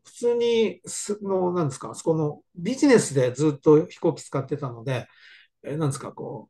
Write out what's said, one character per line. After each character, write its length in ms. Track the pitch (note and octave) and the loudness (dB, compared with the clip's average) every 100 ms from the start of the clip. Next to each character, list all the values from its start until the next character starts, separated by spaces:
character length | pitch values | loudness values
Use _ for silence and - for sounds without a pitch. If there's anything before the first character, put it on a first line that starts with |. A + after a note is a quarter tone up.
普 80 | - | -20
通 220 | - A#3+ A#3+ | -4 -2 0
に、 440 | A#3 A#3 G#3+ F3+ - | 2 2 0 -2 -12
す-、 320 | - - G3+ | -10 -8 -6
の、 300 | G3 F#3+ F3+ | -2 0 0
な 120 | F3 | 0
ん 40 | D3+ | -2
で 60 | |
す 40 | - | -4
か、 160 | A2+ | -12
そ 100 | A#2 | -6
こ 100 | - | -2
の 260 | D#3+ D3 D3 _ | 0 -2 -6 _
ビ 220 | - E3+ C4 | -10 -6 2
ジ 120 | D4 | 6
ネ 100 | A#3+ | 6
ス 160 | - | 4
で 180 | C#3 B2 | 0 0
ず 220 | A#2+ D#3 C#3 | 0 0 2
っ 40 | |
と 260 | D#3+ D3+ E3+ | 6 6 4
飛 120 | - | -2
行 140 | F3 | -2
機 80 | C#3 | -2
使 140 | - C#3+ | -6 -8
っ 80 | B2+ | -6
て 100 | C#3+ | -6
た 140 | C3+ | -8
の 140 | A#2 | -8
で、 220 | A2+ B2+ - _ - - _ _ | -6 -6 -6 _ -20 -20 _ _
え、 140 | - D3 | -10 -4
な 100 | D3+ | -2
ん 20 | |
で 20 | |
す 60 | C3+ | -4
か、 140 | A#2 | -10
こ 360 | - B2+ C#3+ | -12 -12 -12